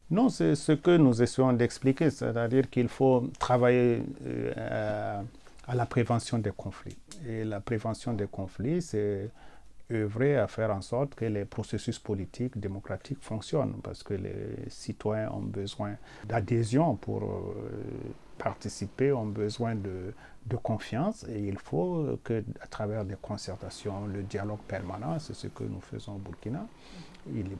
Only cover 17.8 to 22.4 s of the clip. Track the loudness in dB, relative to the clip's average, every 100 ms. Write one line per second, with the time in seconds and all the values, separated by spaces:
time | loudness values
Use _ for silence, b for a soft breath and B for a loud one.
17.8 | -8 -8 -10 -12 -16 -6 -4 -4 -8 -6
18.8 | -8 2 2 4 0 -2 -2 0 -2 0
19.8 | -4 -6 -8 -12 B B -6 -4 -2 -2
20.8 | -2 -2 0 -2 -6 -4 -2 -4 -2 0
21.8 | 0 0 0 -2 0 -2